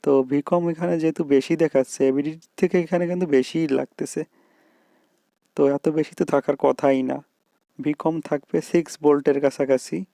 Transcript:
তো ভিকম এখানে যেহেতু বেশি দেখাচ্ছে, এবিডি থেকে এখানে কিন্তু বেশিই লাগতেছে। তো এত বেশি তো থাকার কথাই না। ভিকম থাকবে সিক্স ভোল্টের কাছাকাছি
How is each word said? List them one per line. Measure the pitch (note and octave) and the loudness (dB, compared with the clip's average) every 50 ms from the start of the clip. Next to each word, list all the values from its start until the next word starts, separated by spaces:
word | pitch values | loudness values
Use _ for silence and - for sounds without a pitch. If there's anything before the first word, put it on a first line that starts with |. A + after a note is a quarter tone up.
| - | 2
তো | D3 C#3 C3+ C3 B2+ C3+ | 4 4 4 4 2 -2
ভিকম | C#3+ C#3+ - F3+ F3 E3+ E3+ E3 | -2 0 0 0 0 0 -2 -4
এখানে | D#3 F3 F3 F3 E3 D#3 | -4 -4 -2 -2 0 0
যেহেতু | D#3+ D3+ - E3+ C#3+ C#3 | -2 -2 -2 0 2 2
বেশি | C3+ C3 - E3 D3+ D#3+ | 2 4 2 0 0 0
দেখাচ্ছে, | D3+ - C#3 C3 - - - C#3 C3+ | 2 2 0 0 0 -2 0 0 0
এবিডি | C3 C#3 C#3+ D3+ D#3 D#3+ _ _ _ - | 2 0 -2 -4 -6 -10 _ _ _ -2
থেকে | - F3 - F#3 E3+ | -2 0 0 0 0
এখানে | D#3+ F#3 F3 F3 E3+ | 0 -2 -2 -2 -2
কিন্তু | F3+ F3+ F#3 D#3+ C#3+ | -2 -4 -2 2 2
বেশিই | C3 B2+ - - E3 E3 D3+ C3+ C3 | 2 2 2 -2 -2 -2 0 0 -2
লাগতেছে। | C#3 - _ - - C#3+ - D#3+ D#3 _ _ _ _ _ _ _ _ _ _ _ _ _ _ _ _ _ _ _ _ _ _ _ _ _ _ | -2 -6 _ -10 -10 -8 -6 -8 -8 _ _ _ _ _ _ _ _ _ _ _ _ _ _ _ _ _ _ _ _ _ _ _ _ _ _
তো | - D3 C#3 C#3 | 0 2 2 2
এত | C#3+ _ D#3+ D3+ | 0 _ -2 -2
বেশি | D#3 D3+ - - - | -2 -4 -4 -2 -4
তো | F3 - - | -2 0 0
থাকার | C#3 - - C#3+ - - | 0 0 0 -2 0 0
কথাই | C#3 C3+ - - C#3 C3+ C3 C3 C3 | 0 0 2 2 2 2 2 0 -4
না। | C3+ C3+ - _ _ _ _ _ _ _ _ _ _ - | -6 -8 -10 _ _ _ _ _ _ _ _ _ _ -8
ভিকম | C3+ D3 D3+ _ - D#3+ D#3+ E3 D3 - | -6 -6 -4 _ -2 -2 -2 -2 -4 -4
থাকবে | - C#3+ _ _ - E3 D#3 - | -6 -6 _ _ -4 -4 -4 0
সিক্স | - F3 D#3+ - - - D#3 | 0 -2 -2 -2 -12 0 2
ভোল্টের | D3 D3 C#3+ C#3 - C#3+ C#3 C#3+ | 4 4 4 2 0 0 2 2
কাছাকাছি | C#3 - - C#3+ C3 C3+ B2+ - - - E3+ F#3+ _ | 0 0 0 0 2 2 0 0 -4 -8 -8 -8 _